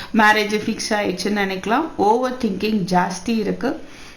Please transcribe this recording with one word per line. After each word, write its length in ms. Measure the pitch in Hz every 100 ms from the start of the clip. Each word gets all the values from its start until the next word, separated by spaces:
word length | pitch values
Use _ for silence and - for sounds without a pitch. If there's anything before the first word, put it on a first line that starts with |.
| -
மேரேஜ் 460 | 214 214 214 208 214
ஃபிக்ஸ் 300 | 226 214 -
ஆயிடுச்சுன்னு 540 | 208 202 180 208 208
நினைக்கலாம். 400 | 196 190 196 240 330 -
ஓவர் 400 | 196 233 254 247
திங்கிங் 600 | 220 185 208 214 180 180
ஜாஸ்தி 420 | 180 - - 226
இருக்கு. 440 | 196 180 233 320 - - -